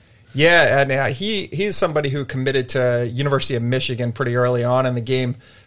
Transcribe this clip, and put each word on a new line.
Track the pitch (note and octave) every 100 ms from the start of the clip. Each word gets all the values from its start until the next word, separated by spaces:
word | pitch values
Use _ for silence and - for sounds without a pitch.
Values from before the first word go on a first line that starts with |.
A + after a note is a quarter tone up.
| _ _ -
Yeah, | C3 D#3+ F3 D3 C3+
and, | C3+
uh, | C3+ C3+
he, | C3+ G3+ G#3+ -
he's | - G#3
somebody | F3+ F3+ D3+ C#3+
who | C#3+ C3+
committed | C3 C3 C3+ B2
to | C#3 B2 A#2+ A#2+
University | B2 C#3+ C#3+ -
of | B2
Michigan | A#2+ B2+ - A#2+ A#2+
pretty | A#2 B2+ A#2+
early | B2 B2
on | A#2+ B2+
in | C3
the | B2
game. | A2+ B2+ B2 A#2+ - -